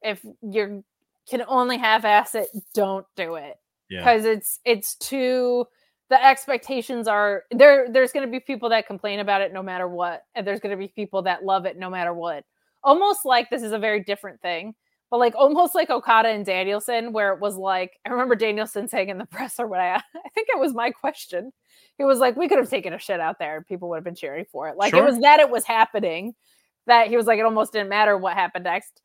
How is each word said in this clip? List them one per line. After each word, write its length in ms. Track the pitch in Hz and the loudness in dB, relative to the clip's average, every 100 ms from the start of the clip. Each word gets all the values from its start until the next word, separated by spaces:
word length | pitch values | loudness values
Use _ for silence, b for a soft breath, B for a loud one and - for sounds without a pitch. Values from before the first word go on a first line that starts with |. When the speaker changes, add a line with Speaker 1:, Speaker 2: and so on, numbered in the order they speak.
Speaker 1:
If 240 | 220 202 214 - | -8 -8 -12 -16
you're, 420 | 214 208 202 208 - _ _ _ - | -6 -4 -4 -6 -18 _ _ _ -8
can 140 | 254 240 | -6 0
only 300 | 262 247 247 | 0 0 0
half-ass 580 | 233 220 214 208 226 226 | 2 2 6 4 4 -4
it, 120 | 185 214 - | -6 -8 -6
don't 320 | 226 196 190 185 - | -2 -2 -2 -10 -10
do 200 | 170 165 | -8 -8
it. 220 | 143 - _ _ - | -12 -18 _ _ -16
Speaker 2:
Yeah. 140 | 185 | -2
Speaker 1:
'Cause 220 | 247 226 220 | 2 2 2
it's, 340 | 214 - - 247 | -2 -4 -6 -2
it's 300 | 220 - - | -2 -2 -10
too, 720 | - 269 254 254 247 247 240 _ _ _ - | -8 -2 0 0 0 -2 -4 _ _ _ 2
the 140 | 262 269 | 6 6
expectations 840 | 262 - 262 - 262 226 240 226 | 4 0 -6 -4 -6 -6 -6 -2
are, 360 | 208 208 196 - | 0 0 -2 -4
there, 360 | 240 285 277 247 | 8 10 10 4
there's 200 | 247 247 | 2 2
gonna 140 | 302 262 | 0 -6
be 120 | 254 | -8
people 300 | - 254 233 | -8 -6 0
that 180 | 226 214 | 0 -2
complain 320 | 202 208 202 | -8 -6 -6
about 220 | 202 196 | 0 0
it 100 | 196 | 0
no 80 | 190 | -6
matter 260 | 190 180 180 | -10 -6 -6
what. 360 | 175 175 165 _ - | -4 -6 -6 _ -8
And 120 | 196 | -6
there's 120 | 208 | -6
gonna 160 | 208 196 | -6 -8
be 100 | 196 | -10
people 340 | - 202 190 | -10 -8 -4
that 200 | 185 175 | -4 -4
love 220 | 190 190 180 | -2 -2 -2
it 120 | 170 | -8
no 120 | 185 | -10
matter 240 | 185 175 | -6 -6
what. 320 | 175 170 147 - _ _ _ | -6 -8 -8 -12 _ _ _
Almost 420 | 277 320 403 415 269 | 2 4 4 0 0
like, 240 | 247 233 | 0 0
this 140 | 247 | -6
is 100 | 220 | -6
a 60 | 214 | -4
very 220 | 220 208 | -2 -2
different 400 | 190 202 196 123 | -4 -8 -8 -12
thing, 340 | 185 165 208 220 _ _ - | -8 -8 -8 -18 _ _ -4
but, 100 | 240 | 2
like, 160 | 240 226 | 2 4
almost 380 | 277 302 349 | 2 4 2
like 160 | 359 320 | 2 0
Okada 400 | 247 - 226 226 | -2 0 2 2
and 160 | 214 196 | 0 -4
Danielson, 680 | 185 190 208 226 233 233 | -2 -2 -4 -4 -4 -4
where 200 | 220 202 | -4 -2
it 60 | 180 | -2
was 160 | 202 190 | -4 -6
like, 420 | 190 185 185 _ - | -4 -4 -4 _ -8
I 40 | |
remember 260 | 247 254 220 | -4 0 0
Danielson 520 | 220 208 214 208 202 | 0 -2 -6 -8 -6
saying 180 | - 190 | -6 -6
in 80 | 185 | -6
the 80 | - | -12
<laughs> 60 | 180 | -12
presser 280 | 254 - 233 | -12 -8 -6
when 120 | 185 | -4
I, 160 | 180 196 | -2 -2
I 340 | - 330 359 - | -6 -18 -10 -8
think 120 | 440 | -4
it 100 | 415 | -2
was 140 | 277 | -2
my 180 | 233 240 | -2 -6
question. 600 | - 269 - - 180 240 _ b b b - | -4 -8 -8 -10 -10 -10 _ b b b -2
He 60 | |
was 160 | 277 254 | 2 4
like, 160 | 254 240 | 2 0
"We 120 | 320 | 2
could 80 | 508 | 2
have 100 | 226 | 2
taken 240 | 220 185 | -4 -6
a 60 | 160 | -10
shit 200 | - 180 | -6 -4
out 180 | 160 190 | -4 -6
there 160 | 156 156 | -8 -8
and 80 | - | -10
people 240 | 180 175 | -10 -8
would 60 | 165 | -8
have 60 | |
been 120 | 170 180 | -10 -10
cheering 300 | 147 147 - | -10 -10 -12
for 160 | - 156 | -10 -10
it." 60 | 156 | -2
Like, 180 | 311 - | 2 4
it 20 | |
Speaker 2:
Sure. 80 | 285 | 4
Speaker 1:
was 120 | 233 | 4
that 200 | 285 302 | 6 8
it 100 | 285 | 8
was 140 | 240 - | 2 -2
happening, 720 | 226 220 208 196 165 208 226 _ _ _ _ - | 2 2 0 -4 -4 -8 -14 _ _ _ _ 4
that 200 | 233 220 | 4 6
he 80 | 233 | 2
was 80 | 226 | 2
like, 140 | 220 | 2
"It 60 | 220 | 2
almost 260 | 220 220 | 0 -2
didn't 160 | 220 196 | -2 -2
matter 280 | 208 214 202 | 2 2 2
what 160 | 185 180 | 0 -2
happened 300 | 175 180 180 | -2 -4 -4
next." 360 | 180 - _ | -4 -6 _